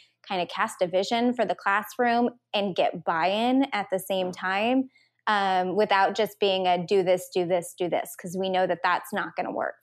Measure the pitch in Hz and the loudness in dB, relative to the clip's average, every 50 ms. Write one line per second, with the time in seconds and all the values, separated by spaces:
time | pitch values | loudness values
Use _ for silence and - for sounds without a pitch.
0 | _ _ _ _ - - 196 180 170 - - 190 208 226 - - 185 165 180 185 | _ _ _ _ -10 -6 -4 -4 -4 -4 -2 -4 -4 -2 0 -2 -2 0 2 0
1 | 196 - 240 233 240 247 240 247 208 - 185 - - 202 196 214 208 - - - | 0 2 0 2 2 0 2 0 0 -2 -2 -2 0 0 0 0 -2 -4 -4 -2
2 | 247 240 233 240 240 233 - _ _ _ - 208 202 196 170 190 147 - - 175 | 0 2 2 2 2 0 -2 _ _ _ -4 -2 -2 -2 0 0 0 0 0 -4
3 | - 190 170 160 170 185 202 214 233 247 254 269 277 277 - 208 185 - 190 185 | -4 -2 0 0 0 0 0 0 2 2 4 2 2 2 0 -4 -4 -2 -4 -4
4 | - - 196 185 185 180 180 - 190 185 190 202 220 240 262 269 262 - _ _ | -2 -2 -2 -2 -2 -4 -4 -4 -4 -2 -2 0 0 2 0 0 0 -4 _ _
5 | _ _ _ _ - 214 214 202 196 190 185 185 180 185 170 208 214 - 196 196 | _ _ _ _ -2 0 0 2 2 2 2 0 0 0 2 2 2 4 4 4
6 | 196 175 208 - 214 - - - 208 196 190 190 185 180 180 180 175 - 202 196 | 4 2 2 0 -2 -2 0 0 0 2 2 2 2 2 2 0 0 2 2 2
7 | 180 185 180 180 185 - - 185 175 170 185 175 170 - - - 180 165 - - | 4 4 2 2 0 -2 -2 -2 0 2 0 0 -2 -4 -6 -4 -2 0 0 -2
8 | - - - - - 175 175 185 190 190 185 180 185 180 175 170 - 180 175 - | -2 -4 -10 -12 -12 -8 -6 -4 -2 0 0 0 0 0 0 0 0 0 0 0
9 | - - 208 185 180 - - - 180 - - - - - - _ | -2 -4 -6 -6 -6 -6 -6 -6 -6 -6 -4 -4 -6 -6 -6 _